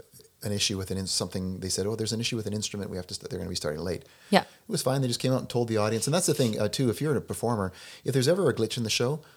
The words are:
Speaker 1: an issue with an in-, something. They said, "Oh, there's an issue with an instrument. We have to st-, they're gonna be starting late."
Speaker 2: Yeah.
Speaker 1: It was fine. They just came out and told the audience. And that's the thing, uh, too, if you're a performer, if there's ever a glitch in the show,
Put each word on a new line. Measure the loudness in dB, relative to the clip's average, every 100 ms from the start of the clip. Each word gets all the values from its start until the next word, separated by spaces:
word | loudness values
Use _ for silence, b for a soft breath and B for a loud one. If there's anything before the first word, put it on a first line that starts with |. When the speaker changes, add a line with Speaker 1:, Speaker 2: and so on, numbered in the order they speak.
| -16 -20 -20 _
Speaker 1:
an | -4
issue | -2 0 -2
with | -2
an | -4
in-, | -2
something. | -2 -2 -2 -4 -4
They | -4
said, | -2 0
"Oh, |
there's | -2 -2
an | -2
issue | -2 -4
with | -4
an |
instrument. | -4 -4 -6 -6
We | -6
have | -8
to |
st-, | -10 -8
they're | -6
gonna | -4
be | -4
starting | -4 -2
late." | -4 -4 -8 b b
Speaker 2:
Yeah. | 2
Speaker 1:
It | 2 b b
was | -2
fine. | 0 2
They | 2
just | 0
came | 2
out | 0
and | 0
told | 0 2
the | 2
audience. | 2 2 2
And |
that's | 2 4
the |
thing, | 4 2 2
uh, | 0
too, | 2 2
if | 2
you're | 0
a | 0
performer, | -2 -2 0 0 -2 -4 B B
if | 0
there's | 2 4
ever | 4 4
a |
glitch | 4 0 0
in |
the | 0
show, | 0 0 -2 -8